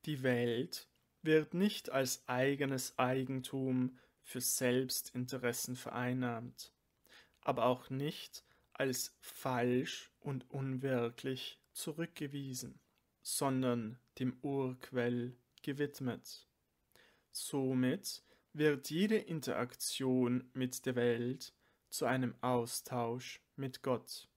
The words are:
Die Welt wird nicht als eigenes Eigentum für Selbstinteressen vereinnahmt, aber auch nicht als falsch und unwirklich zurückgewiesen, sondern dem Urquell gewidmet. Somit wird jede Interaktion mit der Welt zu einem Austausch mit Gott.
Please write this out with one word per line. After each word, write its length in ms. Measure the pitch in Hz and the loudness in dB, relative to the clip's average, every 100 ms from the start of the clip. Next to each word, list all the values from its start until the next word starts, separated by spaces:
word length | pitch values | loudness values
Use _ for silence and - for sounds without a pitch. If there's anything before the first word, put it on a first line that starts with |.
| - | -4
Die 180 | 143 | 0
Welt 640 | 131 123 120 117 160 - - _ _ _ | 4 4 4 2 0 -6 -14 _ _ _
wird 320 | 156 156 151 | 6 6 6
nicht 360 | 175 208 - - | 2 2 2 -2
als 380 | 135 131 - - | 0 2 -2 -2
eigenes 680 | 123 135 139 139 131 - - | 2 2 4 0 0 -2 0
Eigentum 1000 | 127 131 131 131 127 139 131 127 127 - _ _ | 2 2 0 -4 -4 -2 2 4 2 0 _ _
für 200 | - 127 | -10 -4
Selbstinteressen 1300 | - - 127 123 131 - - 123 123 131 123 117 - 127 | -2 2 4 4 2 -4 -4 -6 -4 0 0 0 -4 -6
vereinnahmt, 960 | - 120 123 127 127 117 123 - - _ _ _ _ - - _ | -6 -2 0 0 0 -2 -8 -14 -18 _ _ _ _ -20 -20 _
aber 240 | - 123 117 | -2 2 2
auch 240 | 123 - | 2 -2
nicht 560 | 135 147 - - - _ _ _ | -4 -4 -6 -12 -16 _ _ _
als 440 | - 135 127 - _ | -2 0 0 -4 _
falsch 920 | - - 131 123 123 123 156 - - _ | -18 -6 -2 2 4 4 0 -6 -14 _
und 300 | 147 135 - | -6 -6 -6
unwirklich 1080 | 139 135 131 135 127 117 120 135 127 - - _ | -6 -4 -2 0 0 0 -2 -6 -4 -8 -14 _
zurückgewiesen, 1040 | - - 151 170 - 147 143 135 127 - - _ _ _ _ - | -10 -8 -6 -8 -6 -8 -6 -6 -8 -8 -14 _ _ _ _ -4
sondern 720 | - 139 131 127 120 110 123 _ - | 0 2 4 2 0 -2 -10 _ -4
dem 180 | 127 123 | -4 -2
Urquell 920 | 143 139 131 127 - 123 120 123 120 - _ - | -2 0 -2 -4 -4 0 2 0 -2 -8 _ -10
gewidmet. 840 | - 139 147 143 131 117 - - - _ _ _ _ - _ _ _ | -6 -2 -2 -2 -4 -4 -10 -18 -20 _ _ _ _ -20 _ _ _
Somit 920 | - - 143 131 131 127 170 - - _ _ _ | -10 -4 -2 2 2 2 0 -4 -12 _ _ _
wird 360 | 151 151 139 - | 2 4 4 -2
jede 280 | 156 208 220 | 0 2 2
Interaktion 1300 | - 160 135 - 123 - - - 135 127 123 123 127 | 0 -4 -2 -2 -2 -4 -6 -2 2 4 4 2 -2
mit 320 | 131 127 131 135 | -4 -4 -2 -2
der 100 | 120 | 2
Welt 580 | 120 117 120 135 - _ _ _ _ | 2 2 0 -4 -8 _ _ _ _
zu 160 | - 123 | -2 0
einem 300 | 131 127 - | 2 0 0
Austausch 1000 | 123 123 117 - - 127 117 123 - - _ - | 2 2 0 -6 -4 -2 -2 -2 -8 -14 _ -8
mit 260 | 135 - | -8 -4
Gott. 480 | 135 120 - - - | -2 -2 -2 -16 -16